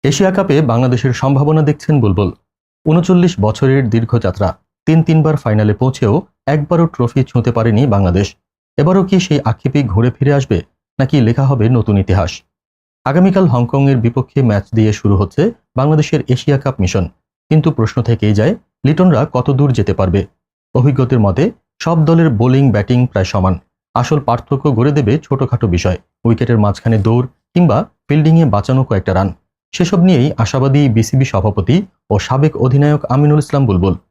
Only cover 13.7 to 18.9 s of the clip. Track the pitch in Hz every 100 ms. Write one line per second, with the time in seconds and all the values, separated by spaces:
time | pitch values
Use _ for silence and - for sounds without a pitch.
13.7 | 139 139 131 117 123 123 - 123 104 -
14.7 | 113 110 104 101 95 98 - 196 233 _
15.7 | - 143 156 156 151 - 127 - 135 135
16.7 | - 92 104 85 _ _ _ _ 156 156
17.7 | 156 110 - 117 113 104 104 117 233 _
18.7 | _ 131